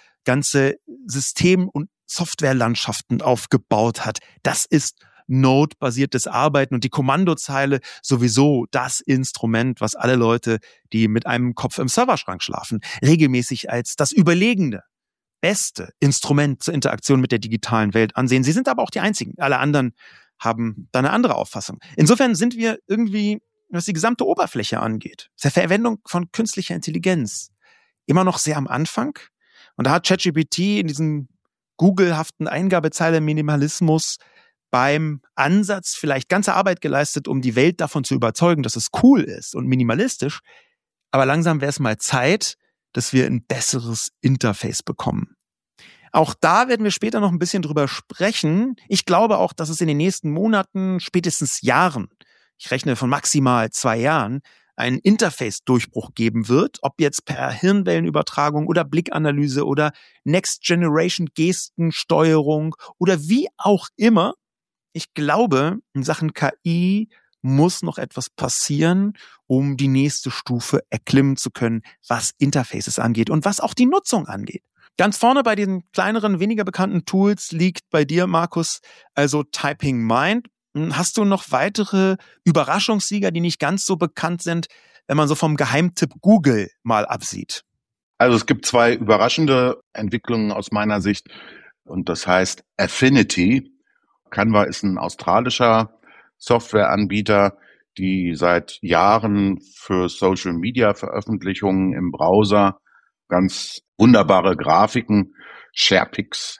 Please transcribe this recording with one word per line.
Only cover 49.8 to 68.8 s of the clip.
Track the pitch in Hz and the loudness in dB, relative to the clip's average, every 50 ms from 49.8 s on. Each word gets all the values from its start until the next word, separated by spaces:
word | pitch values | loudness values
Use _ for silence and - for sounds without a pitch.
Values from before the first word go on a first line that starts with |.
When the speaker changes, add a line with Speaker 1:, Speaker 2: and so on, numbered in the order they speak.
| 180 160 | 0 0
Speaker 1:
den | 147 143 | 0 2
nächsten | 156 190 185 - - 156 | 0 0 -2 -2 -4 -4
Monaten, | 147 160 190 226 226 202 190 - - 196 190 190 185 180 | -2 -2 0 0 2 0 0 -2 -4 -6 -4 -2 -2 -4
spätestens | - - - 185 165 175 156 - 143 131 - - | -4 -2 -2 -2 0 0 -2 -2 -4 -4 -4 -4
Jahren, | - 123 123 139 175 180 147 123 95 - _ _ _ _ _ _ _ _ _ _ | -2 0 2 2 2 2 0 -4 -8 -10 _ _ _ _ _ _ _ _ _ _
ich | - - | -8 -6
rechne | - 131 - - 127 113 | -6 -4 -2 -2 -2 -2
von | 131 123 | 0 0
maximal | 139 139 - - - 147 135 127 123 120 113 113 | 0 0 0 -2 0 0 2 2 2 2 0 -2
zwei | - - - 131 110 117 | -4 -4 -2 0 0 0
Jahren, | 117 139 160 156 117 101 123 143 - _ _ _ _ _ _ | 0 0 0 0 0 -2 -4 -8 -10 _ _ _ _ _ _
einen | - 120 120 127 - | -6 -4 -4 -4 0
Interface-Durchbruch | - 196 208 220 226 180 143 - 131 113 98 - - - 131 120 - - - - - - - | 2 4 4 4 2 0 -2 -4 -6 -6 -6 -6 -2 0 2 2 0 -2 -6 -8 -8 -8 -4
geben | - 117 117 110 117 110 95 | -2 -2 0 0 -2 0 2
wird, | 120 143 196 285 - - | 2 2 2 0 -2 -6
ob | - 139 - - | -6 -6 -2 -2
jetzt | 160 143 - - - | -2 -2 -2 -4 -8
per | - 143 127 131 131 | -8 -8 -6 -6 -6
Hirnwellenübertragung | - 110 - 185 196 202 190 180 175 165 165 170 156 156 156 - - - 147 147 151 151 151 156 | -4 0 0 2 2 2 2 0 0 0 0 0 -2 -2 -2 -2 -2 -2 0 0 0 -2 -2 -2
oder | 170 175 165 | 0 -2 -2
Blickanalyse | 139 139 156 175 - - 156 156 151 143 143 147 147 131 139 - | -2 -2 -4 -2 -2 -4 -2 -2 0 0 0 0 -2 -2 -2 -2
oder | - 139 143 151 151 - - - _ _ _ _ | -2 0 0 0 -2 -4 -8 -16 _ _ _ _
Next-Generation-Gestensteuerung | 139 151 185 185 - - - - - 175 170 175 165 147 156 165 180 - - 175 151 - - 156 170 180 - - - _ - 165 165 156 - - - 165 151 156 165 160 156 147 143 156 151 156 160 156 - - - - - | -2 0 0 0 -4 -6 -6 -2 0 0 2 2 2 2 2 0 0 -2 -4 -6 -6 -2 0 0 0 0 -2 -6 -10 _ -4 -4 -2 -2 -4 -4 0 2 2 4 4 4 2 2 2 0 0 -2 -4 -6 -10 -14 -20 -8 -2
oder | 180 175 190 160 | 0 0 0 0
wie | 143 156 208 254 294 - - - | 0 0 0 0 0 -2 -6 -4
auch | - 202 208 185 - - - | 0 2 2 2 0 -4 -4
immer. | - 208 233 226 190 170 220 359 - _ _ _ _ _ _ _ _ _ _ - | 0 2 4 4 4 4 2 -2 -8 _ _ _ _ _ _ _ _ _ _ -14
Ich | 170 - - _ | -14 -14 -10 _
glaube, | - 151 143 147 196 240 233 147 131 139 156 185 220 - _ - | -4 -2 0 2 2 2 2 2 2 2 0 -2 -6 -10 _ -6
in | 139 131 | -4 -2
Sachen | 143 160 - 160 160 - | -2 -2 -2 -4 -4 -2
K | - - 135 - - - | -2 -2 -2 -2 -2 -4
I | 170 165 170 175 185 190 208 220 214 _ _ _ _ _ _ | -2 0 0 0 0 0 0 -2 -6 _ _ _ _ _ _
muss | - 131 135 139 151 180 180 - - | -2 0 2 4 4 2 2 -2 -6
noch | 170 - - | -8 -6 -8
etwas | 151 - - - 117 - | -10 -10 -10 -10 -12 -12
passieren, | - - - 127 - - - - 151 143 | -8 -8 -6 -4 -4 -4 -4 -2 0 0